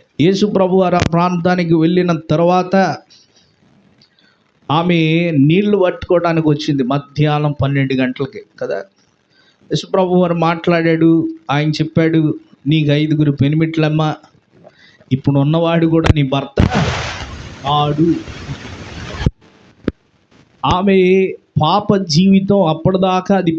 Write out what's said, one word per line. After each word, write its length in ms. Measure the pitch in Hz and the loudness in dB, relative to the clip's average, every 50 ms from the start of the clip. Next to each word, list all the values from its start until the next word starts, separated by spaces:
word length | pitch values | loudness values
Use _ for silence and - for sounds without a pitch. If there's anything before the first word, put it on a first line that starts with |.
| _ _ _ - | _ _ _ 0
యేసు 260 | 139 175 196 190 202 | 0 2 2 2 0
ప్రభు 300 | 208 - 196 190 185 180 | 0 0 0 0 2 2
వారు 180 | 190 190 180 170 | 2 2 2 0
ఆ 40 | 175 | 0
ప్రాంతానికి 760 | - - - 170 175 180 180 175 165 180 180 180 180 165 165 | 0 0 0 0 2 0 0 0 0 0 0 0 0 0 0
వెళ్ళిన 440 | 165 156 165 180 180 180 180 170 151 156 - | 2 2 2 2 0 0 0 -2 -4 -2 -2
తర్వాత 680 | 151 151 170 175 180 185 180 180 190 190 190 170 139 120 - _ - - _ _ _ _ _ _ _ _ _ _ _ _ _ _ _ _ _ _ _ _ _ _ _ _ _ _ _ _ _ - | 0 0 2 2 2 0 0 0 0 0 0 0 -2 -6 -12 _ -20 -20 _ _ _ _ _ _ _ _ _ _ _ _ _ _ _ _ _ _ _ _ _ _ _ _ _ _ _ _ _ -4
ఆమె 600 | 139 160 170 180 175 170 160 156 160 165 170 175 165 143 | -2 0 0 2 2 2 2 2 2 0 0 0 2 2
నీళ్లు 380 | 135 147 160 185 208 208 208 | 4 4 4 2 2 2 2
పట్టుకోవడానికి 720 | 196 180 180 175 - - - 185 170 165 170 165 160 160 156 | 2 2 0 0 -4 -2 -2 0 0 0 0 0 0 2 0
వచ్చింది 340 | 147 147 - - 147 139 131 | 0 0 0 0 0 2 2
మధ్యాహ్నం 720 | 117 135 143 143 - - - 151 151 151 147 151 151 143 - 151 | 2 0 -2 -4 -6 -4 -2 0 0 0 0 -2 -2 -2 -2 -2
పన్నెండు 320 | 139 139 139 139 131 139 | 0 0 0 0 0 0
గంటలకి 480 | 131 131 127 127 - 139 131 - 101 - - _ - | 0 0 -2 -2 -4 -6 -8 -8 -12 -18 -18 _ -10
కదా. 180 | - 131 - 95 - - _ _ _ _ _ _ _ _ _ _ _ _ _ _ _ _ - | -8 -6 -6 -8 -8 -12 _ _ _ _ _ _ _ _ _ _ _ _ _ _ _ _ -6
యేసు 140 | 151 - | -6 -4
ప్రభు 280 | - - 190 185 180 180 | -4 -2 -2 0 0 2
వారు 200 | 180 180 175 170 | 2 2 2 0
మాట్లాడాడు. 920 | 170 165 160 170 165 - - 175 170 165 165 165 165 160 165 165 165 160 165 - - - - | 0 0 0 -2 -2 0 0 0 2 2 2 2 2 4 4 4 2 0 -2 -6 -10 -6 -4
ఆయన 200 | 135 143 151 156 | -2 -2 0 -2
చెప్పాడు, 680 | 151 - 156 156 - - 165 160 165 160 156 151 - - - _ - _ _ | -2 -2 -4 -2 0 0 0 2 2 2 0 0 -2 -4 -10 _ -20 _ _
"నీకు 240 | 135 156 160 151 143 | 0 0 2 2 2
ఐదుగురు 420 | 143 147 151 156 156 143 156 147 139 | 2 0 0 0 0 0 2 0 0
పెనిమిట్లమ్మా, 840 | 143 139 143 156 156 160 160 160 160 156 151 156 156 156 156 - - - _ _ _ _ _ _ _ - - _ _ _ _ _ _ _ _ 131 | 2 0 0 2 0 0 0 0 -2 0 0 0 0 0 -2 -4 -6 -12 _ _ _ _ _ _ _ -20 -20 _ _ _ _ _ _ _ _ -4
ఇప్పుడు 280 | 131 - - 139 143 | -2 0 0 0 2
ఉన్నవాడు 460 | 139 147 156 165 170 165 170 170 165 | 2 2 0 0 0 0 2 2 2
కూడా 220 | 165 160 165 160 - - | 2 2 2 4 4 2
నీ 80 | 156 143 | 2 2
భర్త 460 | 131 135 139 135 - - - 196 - - 214 160 131 - - - - - - - - - - - - - - - | 0 0 -2 -4 -4 -2 0 0 0 2 0 -2 -2 -4 -6 -8 -10 -10 -12 -14 -14 -16 -16 -18 -18 -18 -10 -4
కాడు." 500 | 135 147 147 147 147 147 147 160 175 156 - - - - - - - - - - - - - - - - - - - - - - - - _ _ _ _ _ _ _ _ _ - - - _ _ _ _ _ _ _ _ _ _ _ _ _ - | -2 0 0 0 0 0 0 0 0 0 -2 -4 -10 -14 -16 -14 -14 -14 -14 -14 -16 -18 -18 -18 -16 -16 -14 -14 -14 -10 -4 -4 -4 -4 _ _ _ _ _ _ _ _ _ -8 -8 -8 _ _ _ _ _ _ _ _ _ _ _ _ _ -2
ఆమె 640 | 135 165 185 190 202 196 190 185 180 185 190 190 180 - - _ _ _ - 151 | -2 0 0 2 2 2 4 4 4 2 2 0 -2 -4 -10 _ _ _ -2 0
పాప 340 | 156 175 208 220 - 214 | 0 0 0 0 0 0
జీవితం 680 | 196 190 175 147 156 190 196 196 196 196 196 196 202 190 | -2 -2 -2 0 2 2 4 4 2 2 2 2 2 2
అప్పటిదాకా 680 | 160 160 160 160 185 190 185 185 190 185 185 185 - 196 | 0 -2 -4 -4 -6 -4 -2 0 0 0 -2 -2 0 0
అది 220 | 190 175 170 160 | 0 0 0 -2